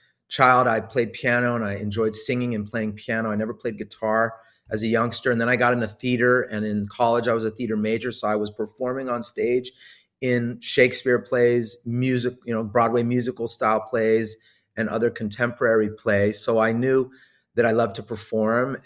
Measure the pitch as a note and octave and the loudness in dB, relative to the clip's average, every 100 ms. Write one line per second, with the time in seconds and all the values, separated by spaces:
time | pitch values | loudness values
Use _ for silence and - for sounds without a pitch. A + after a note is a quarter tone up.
0 | _ _ _ - B2+ B2+ B2 A2+ G#2 B2+ | _ _ _ 4 6 6 4 0 -2 -2
1 | A2 - B2+ A#2+ B2 A#2+ G#2 G2+ G#2 G#2+ | -2 -2 0 0 0 -2 -4 -4 -4 -2
2 | A2 G#2+ - B2 B2 A2 G#2 A#2 G#2+ G#2 | -2 -2 -4 -4 -2 -4 -6 -6 -6 -6
3 | - A2+ A2 G#2 A2 A2 B2 G#2 G#2 - | -6 -4 -2 -2 -4 -6 -8 -8 -12 -6
4 | A2 A2 A2+ - _ _ _ A2 A2 A2+ | 0 2 0 -4 _ _ _ -6 0 2
5 | A#2+ - C3 A#2 A#2 A#2+ B2 A#2+ G#2+ - | 0 -2 0 2 2 2 2 2 -2 -4
6 | B2+ B2 B2 B2+ - G#2+ G#2+ G#2 G2+ - | -2 2 4 4 0 -4 -2 -2 -4 0
7 | A#2 A#2+ A#2 A2+ A2 G#2+ A2+ G#2+ A2 A2+ | 2 2 0 0 -2 -4 -4 -2 0 -2
8 | B2 - G#2+ G#2+ G#2 G#2 G#2+ - B2+ C3 | -4 -4 -2 0 -2 -6 -8 -6 -6 -4
9 | B2+ A#2+ A2+ G#2+ A2+ B2+ B2+ - - - | -4 -6 -6 -4 0 0 -2 -14 -20 -20
10 | _ _ B2+ A#2+ A#2+ B2 - - B2 - | _ _ -2 0 -2 -6 -2 4 4 4
11 | B2+ A#2+ - B2+ A#2+ A#2+ A2 - A#2 A#2+ | 0 0 0 2 4 4 0 -8 -6 -2
12 | C3 B2+ A#2+ B2 A#2+ A2+ A2 A#2+ A#2 A#2+ | 0 0 -2 -6 -6 -4 0 2 4 2
13 | A#2 B2 A#2+ B2+ A#2 - A2 G#2+ - A#2 | 2 0 -2 -4 -6 -2 0 0 0 0
14 | A2 A2 A2 - _ _ _ A2+ G#2 F#2+ | 2 2 0 -8 _ _ _ -6 -4 0
15 | A#2 - G#2+ G#2 A#2+ A#2 A#2 A2+ G#2+ A2 | -2 -2 -6 -2 -4 0 2 2 2 -2
16 | A#2 G2+ G#2 G#2 - A2+ A2 A#2 C3 C3 | 0 2 2 0 0 2 2 2 2 2
17 | C3 - _ _ _ - A#2 A2+ A2+ G2 | 0 -8 _ _ _ 0 2 2 0 -4
18 | G#2 G#2 - A2 A2 A#2 C3 B2+ | -10 -12 -4 0 2 2 0 -4